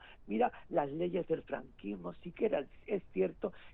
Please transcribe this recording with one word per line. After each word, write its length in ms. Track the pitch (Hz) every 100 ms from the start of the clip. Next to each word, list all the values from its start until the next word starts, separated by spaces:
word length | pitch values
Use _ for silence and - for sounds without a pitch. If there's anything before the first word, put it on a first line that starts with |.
| - - -
Mira 260 | 220 247 - -
las 220 | 165 143
leyes 360 | 156 175 175 -
del 160 | 156
franquismo, 680 | - 135 - - 196 196 175 170
sí 80 | 175
que 160 | - -
era, 180 | 170 135 - -
es 160 | 196 -
cierto 400 | 185 185 - 202 - -